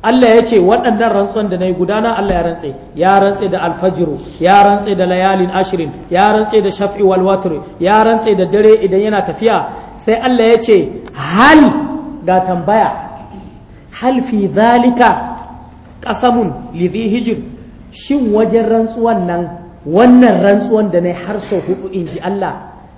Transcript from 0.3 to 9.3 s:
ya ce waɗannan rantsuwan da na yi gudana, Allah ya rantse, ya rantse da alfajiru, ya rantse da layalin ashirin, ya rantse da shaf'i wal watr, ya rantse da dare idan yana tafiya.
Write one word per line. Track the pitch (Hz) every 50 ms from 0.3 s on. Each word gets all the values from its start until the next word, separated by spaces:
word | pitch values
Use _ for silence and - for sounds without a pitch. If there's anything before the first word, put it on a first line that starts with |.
| 220
ya | 233 233
ce | - 247 208
waɗannan | 175 185 220 240 247 247 220 208 226 226 196
rantsuwan | 196 202 202 - 220 214 202
da | 180 175
na | 180
yi | 185 180
gudana, | 165 180 175 202 214 226 233 226
Allah | 190 202 196
ya | 185 175 170
rantse, | 170 165 - - 147 131 - - - -
ya | 143 165 185 196 196
rantse | 196 196 196 - 214 190
da | 165 180 165
alfajiru, | 170 165 - 180 190 165 151 175 151 143 - - - - -
ya | 160 180 196 202 202
rantse | 202 202 202 202 214 202
da | 185 185
layalin | 180 180 180 185 190 196 190 180 180
ashirin, | 185 185 190 185 - 175 165 139 - - - -
ya | 175 175 202 208 214
rantse | 214 214 214 - 220 190
da | 196
shaf'i | - - 202 196 202 - 208
wal | 185 190 185 180
watr, | 190 196 190 - 185 160 143 - - - -
ya | 165 185 208 214 214
rantse | 220 233 220 220 220 208
da | 190 185
dare | 170 170 208 214 214 214 220 226
idan | 196 180 190
yana | 208 214 214 202 180
tafiya. | -